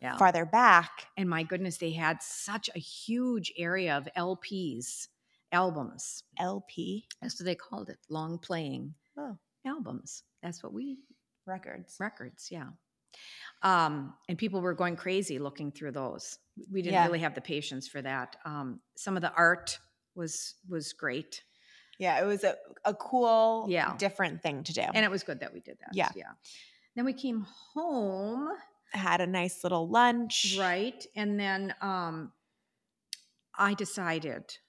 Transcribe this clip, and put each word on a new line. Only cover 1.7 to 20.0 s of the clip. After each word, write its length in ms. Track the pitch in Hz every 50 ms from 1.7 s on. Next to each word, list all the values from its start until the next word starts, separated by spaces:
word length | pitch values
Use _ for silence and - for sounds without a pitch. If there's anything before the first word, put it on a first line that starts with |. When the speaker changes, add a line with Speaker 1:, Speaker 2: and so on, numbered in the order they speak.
| 160 -
Speaker 1:
they 140 | 175 165
had 320 | 160 165 165 156 165 160 -
such 460 | - - - - - 208 220 - - -
a 40 | 175
huge 720 | 156 - - - - - 226 240 254 254 240 220 170 - - -
area 380 | 170 170 180 190 185 170 147 143
of 100 | 135 - -
L 200 | 185 175 180 190
Ps, 760 | 185 - - 202 190 185 156 123 113 123 - - - - - _ _ _ _ _ _ _ _
albums. 720 | - 175 185 185 165 151 131 - - - - - - - - _ _ -
Speaker 2:
L 240 | 180 180 196 202 196 -
P? 400 | - - - 180 190 214 226 - - -
Speaker 1:
That's 180 | - - - -
what 60 | 175
they 100 | 180 175
called 340 | 165 - - - 202 - 185
it, 100 | - - _ -
long 300 | 151 156 156 160 165 170
playing 560 | - - 185 165 160 143 135 127 131 143 160 - _ _ _
Speaker 2:
Oh. 220 | 285 294 269 208 165 _ _ _ _ -
Speaker 1:
albums. 580 | 262 277 320 220 - 131 123 - - - - - _ _ _
That's 220 | - 170 170 170 -
what 100 | - -
we 260 | 214 254 277 269 262 277 _ _ _ _ _ _ _ _
Speaker 2:
Records. 500 | - 185 185 180 - - - 175 - - -
Speaker 1:
Records, 500 | 190 214 - - - 123 - - - -
yeah. 200 | 180 165 139 - 160 - _ _ _ _ _ _ - - - - - - - - - _ -
Um, 520 | 190 185 175 165 156 151 147 139 - - - _ -
and 80 | 180 165
people 240 | - 214 185 196
were 120 | 180 180 170
going 220 | 160 185 175 170
crazy 440 | 165 - 185 185 190 202 - 185 170
looking 320 | 143 139 139 - 156 143
through 200 | 143 - 156 147
those. 480 | 123 143 135 123 80 - - - - - _ _ _ - - -
We 100 | 190 190
didn't 120 | 175 175 196
Speaker 2:
Yeah. 120 | 185 170
Speaker 1:
really 140 | 170 175 165
have 160 | 165 156 147
the 60 | -
patience 460 | - - 160 147 147 - 139 131 131 -
for 140 | - 147
that. 360 | 127 135 135 135 123 123 - - -
Um, 360 | 160 151 147 139 127 120 - - _ _
some 200 | - - 202 190 185
of 40 |
the 100 | 165 165 -
art 460 | 170 170 170 175 175 - - - - - _ _ _